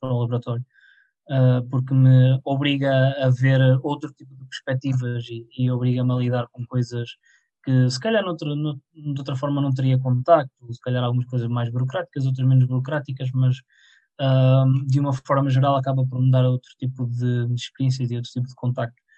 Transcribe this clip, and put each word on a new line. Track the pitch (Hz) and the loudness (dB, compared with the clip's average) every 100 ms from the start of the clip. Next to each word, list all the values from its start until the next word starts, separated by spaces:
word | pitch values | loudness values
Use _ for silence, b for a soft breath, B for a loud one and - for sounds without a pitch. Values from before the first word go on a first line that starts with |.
para | 131 | -6
o | 120 | -4
laboratório, | 120 120 123 120 127 b b b b b - | -2 -4 -4 -8 -10 b b b b b -6
ah, | 135 127 127 120 | 2 2 2 0
porque | 131 131 | -4 0
me | 135 131 131 127 131 | 4 6 6 6 2
obriga | 139 135 143 139 135 135 131 139 | -2 -2 0 0 0 2 2 2
a | 131 | 0
ver | 123 131 131 131 131 | 2 2 4 4 2
outro | 147 143 147 | 0 -6 -8
tipo | - - - | -14 -20 -20
de | - | -18
perspectivas | - - 131 139 127 123 120 117 | -12 -6 -4 -2 -2 -4 -6 -8
e, | 117 - - | -12 -12 -4
e | 127 | -2
obriga-me | 123 123 123 127 | 0 0 0 0
a | 123 | 0
lidar | 123 123 120 | 0 -2 -4
com | - 120 | -10 -6
coisas | 127 120 120 117 - b b b _ | -4 -4 -4 -10 -12 b b b _
que | - 127 127 | 0 2 2
se | 127 | 0
calhar | 220 226 | -2 0
noutro, | 190 160 151 147 | -2 -4 -6 -4
no-, | 151 143 - | -4 -6 -12
de | 160 151 139 | -12 -8 -6
outra | 139 131 | -6 -4
forma | 143 143 | -2 -2
não | 143 | 0
teria | 131 131 131 | 0 0 0
contacto, | 131 123 131 165 135 _ 120 | 0 0 4 4 4 _ -16
se | 120 | -12
calhar | 127 123 | -4 -2
algumas | 123 123 123 | 0 -2 -2
coisas | 127 117 | -4 -4
mais | 120 117 | -2 -4
burocráticas, | 123 131 185 170 143 135 | -4 -4 -4 -6 -4 -4
outras | 131 131 | 0 2
menos | 131 127 | 4 4
burocráticas, | 127 127 151 139 131 131 | 0 -4 -6 -6 -8 -4
mas, | 127 127 123 - b b b b - | 0 0 0 -6 b b b b -4
ahm, | 135 131 131 131 131 131 139 | 0 4 4 4 4 2 0
de | 135 | 0
uma | 143 | 0
forma | 131 - 139 139 | -2 -2 0 2
geral | 131 139 139 | 2 2 2
acaba | 131 131 127 | 0 -2 -2
por | 127 | 0
me | 131 | 2
dar | 131 127 | 4 2
outro | 123 - _ | 0 -6 _
tipo | 131 131 117 | -8 -6 -6
de, | 120 123 123 120 | -4 -2 -2 -2
de | |
experiências | 120 - - 135 131 120 | -4 -8 -4 -2 -2 -4
e | 120 | -6
outro | 123 | -8
tipo | - 127 | -8 -8
de | |
contacto | - 127 123 120 - _ | -6 -6 -4 -6 -10 _